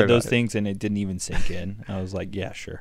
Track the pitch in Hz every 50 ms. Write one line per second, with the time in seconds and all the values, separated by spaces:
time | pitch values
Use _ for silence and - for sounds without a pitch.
0 | 107 101 120 120 117 - 127 120 120 110 - 110 104 101 98 101 - 107 104 101
1 | 101 95 92 92 - - - 92 95 - 87 87 90 98 101 107 - - 98 95
2 | 95 92 95 92 92 95 101 95 92 - - - - - - 95